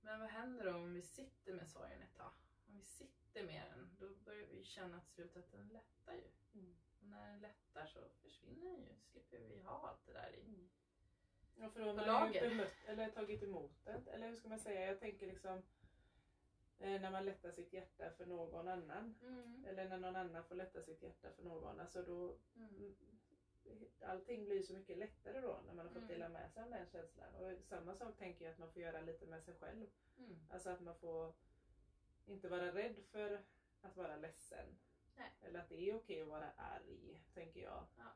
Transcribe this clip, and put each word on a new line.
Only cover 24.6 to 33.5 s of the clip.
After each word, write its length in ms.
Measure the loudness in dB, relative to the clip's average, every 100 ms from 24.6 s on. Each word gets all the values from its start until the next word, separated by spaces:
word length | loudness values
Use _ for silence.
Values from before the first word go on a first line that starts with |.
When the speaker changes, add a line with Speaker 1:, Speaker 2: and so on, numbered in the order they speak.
Speaker 2:
så 120 | 6
mycket 240 | -2 -4 -2
lättare 420 | -2 -4 -4 0
då 200 | 2 0 -2
när 80 |
man 120 | -6 -4
har 60 |
fått 100 | -6
Speaker 1:
Mm. 60 | -2
Speaker 2:
dela 200 | -2 -2
med 220 | -2 -6
sig 100 | -4
av 80 | -2
den 160 | -2 -2
känslan. 480 | -4 -6 -8 -10
Och 180 | -4 -4 -4
samma 300 | -4 -4 -2
sak 220 | -4 -4 -4
tänker 260 | -4 -4
jag 80 | -6
att 60 | -6
man 140 | -8
får 100 | -2
göra 180 | 0 0
lite 260 | -2 -4 -4
med 160 | -8
sig 100 | -8
själv. 320 | -8 -6 -6 -8 -10 -20 -14
Speaker 1:
Mm. 200 | -10 -10 -6
Speaker 2:
Alltså 200 | -4 0
att 100 | 0
man 140 | -2 -6
får 340 | 0 0 0 -4 -16 -20 -20 -20 -20 -20 -20 -20 -8
inte 220 | -4 2
vara 260 | 4 6
rädd 220 | 6 4 2 -6
för 320 | 0 2 2 -2